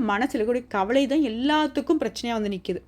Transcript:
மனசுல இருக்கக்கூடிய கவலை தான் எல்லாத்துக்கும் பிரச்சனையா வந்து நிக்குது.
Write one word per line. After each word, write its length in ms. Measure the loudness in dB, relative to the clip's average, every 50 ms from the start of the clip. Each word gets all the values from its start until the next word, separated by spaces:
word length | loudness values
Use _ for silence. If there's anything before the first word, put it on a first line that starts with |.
| 2
மனசுல 260 | 2 2 0 0 0 0
இருக்கக்கூடிய 340 | 0 0 0 0 -2 -2
கவலை 400 | -2 -2 0 0 2 2 2 2
தான் 120 | 2 2 2
எல்லாத்துக்கும் 800 | 2 0 0 0 0 2 2 2 2 0 -2 -2 0 0 0 0
பிரச்சனையா 320 | 0 -4 -6 -6 -4 -2
வந்து 180 | -2 -2 -2 -2
நிக்குது. 320 | -4 -6 -6 -6 -6 -6 -8